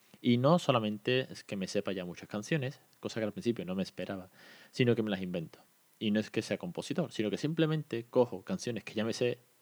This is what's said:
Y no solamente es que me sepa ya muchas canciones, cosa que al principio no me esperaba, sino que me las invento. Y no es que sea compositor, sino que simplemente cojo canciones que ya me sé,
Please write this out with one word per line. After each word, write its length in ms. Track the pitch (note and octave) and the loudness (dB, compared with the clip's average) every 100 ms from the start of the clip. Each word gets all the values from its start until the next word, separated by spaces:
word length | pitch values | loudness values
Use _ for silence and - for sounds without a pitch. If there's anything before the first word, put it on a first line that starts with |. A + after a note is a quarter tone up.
| _ - | _ -4
Y 160 | B2 A#2+ | 2 4
no 200 | C3+ F3 | 6 4
solamente 720 | - B2 G#2+ G#2 - B2+ B2+ | 4 2 2 -2 0 0 -2
es 120 | G#2+ | -8
que 120 | - G2+ | -8 -6
me 120 | F#2+ | -2
sepa 240 | G2+ G2+ | -2 -2
ya 140 | F#2+ F2 | -4 -6
muchas 220 | E2+ - | -10 -8
canciones, 540 | G#2 G#2 D#3+ C3 - _ _ | -8 -2 -2 -2 -8 _ _
cosa 200 | A2+ - | -8 -4
que 60 | G#2+ | -4
al 80 | |
principio 300 | G2 A2+ A2+ | -2 -2 -2
no 120 | F2 F#2+ | -2 -2
me 80 | |
esperaba, 480 | F#2 - F#2 G2 F2+ - - - - | -4 -6 -8 -8 -10 -18 -20 -20 -8
sino 240 | - B2 A2 | 2 4 4
que 80 | |
me 80 | A2 | 2
las 100 | F#2+ | -2
invento. 380 | F#2 F2 D#2+ - - _ _ _ | -2 -4 -6 -12 -20 _ _ _
Y 100 | A2 | 0
no 100 | G#2+ | 2
es 120 | G#2+ | 2
que 100 | - | -2
sea 160 | - G#2 | -2 -4
compositor, 540 | F#2 E2+ - C#3 D3 | -4 -6 -4 -4 -2
sino 180 | - G#2+ | -2 -2
que 80 | F#2+ | -2
simplemente 680 | D3 E3 D#3 D#3 D3 A#2 A#2 | -2 2 2 0 -2 -6 2
cojo 340 | B2+ A#2+ F#2 | 4 4 2
canciones 400 | - F#2+ - A2+ | -4 -4 -2 -4
que 120 | - - | -4 -2
ya 100 | A2+ | -2
me 80 | |
sé, 260 | - B2 B2 _ _ | 0 0 0 _ _